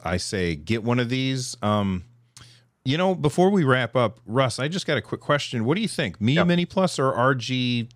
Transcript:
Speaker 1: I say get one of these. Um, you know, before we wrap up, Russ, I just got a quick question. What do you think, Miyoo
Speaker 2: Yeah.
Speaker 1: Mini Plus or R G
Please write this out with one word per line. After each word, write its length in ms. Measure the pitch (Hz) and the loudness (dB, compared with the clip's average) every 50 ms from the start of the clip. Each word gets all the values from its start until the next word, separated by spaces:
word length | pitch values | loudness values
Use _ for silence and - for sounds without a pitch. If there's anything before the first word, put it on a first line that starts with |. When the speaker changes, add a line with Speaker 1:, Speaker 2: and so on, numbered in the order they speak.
| - | -4
Speaker 1:
I 100 | 82 90 | -4 -4
say 400 | 87 - - 110 95 90 85 82 | -4 -4 -4 -4 -2 -2 -2 -2
get 280 | 73 80 - 110 117 104 | -4 -4 -4 -4 -2 0
one 160 | 117 120 123 | 0 0 0
of 100 | 123 117 | 0 -2
these. 480 | 127 131 131 131 131 131 127 - - - | -2 -2 -2 -2 -4 -4 -6 -8 -8 -4
Um, 440 | - 104 107 104 101 98 92 90 87 - _ _ _ _ _ - - - - _ _ _ _ _ - | 0 0 2 2 2 0 -2 -4 -6 -12 _ _ _ _ _ -20 -20 -20 -20 _ _ _ _ _ -4
you 120 | 127 143 165 | -2 0 2
know, 160 | 185 190 185 | 0 0 0
before 340 | 156 143 147 - 185 180 196 | 0 -2 0 2 4 4 4
we 140 | 208 190 156 | 4 4 4
wrap 320 | 131 127 127 123 113 - | 4 4 2 2 0 2
up, 240 | 127 120 107 - - _ | 2 2 0 -2 -6 _
Russ, 320 | 98 110 131 135 120 - - | -2 0 0 2 2 0 -2
I 80 | 127 | -4
just 180 | 151 180 185 - | -4 -4 -4 -2
got 100 | - 151 | -2 -2
a 60 | 127 | -2
quick 180 | - - 120 - | -2 -4 -8 -6
question. 460 | - - 147 143 - - - 117 110 | -2 0 0 0 -2 -4 -4 -2 0
What 80 | 123 165 | 0 0
do 80 | 208 | 0
you 60 | 226 | -2
think, 320 | - - - 147 95 82 - | -4 -2 -4 -4 -4 -4 -2
Miyoo 160 | 104 120 143 | 0 2 4
Speaker 2:
Yeah. 80 | 170 175 | 4 4
Speaker 1:
Mini 240 | 175 175 175 175 | 4 2 2 0
Plus 320 | - - 190 185 170 - - | 0 0 0 0 0 0 0
or 160 | 135 135 - | 0 0 2
R 180 | - 120 131 139 | 2 2 2 2
G 560 | 127 110 120 131 127 123 123 123 120 113 - - | 0 -2 -4 -2 -2 0 0 -2 -2 -4 -6 -6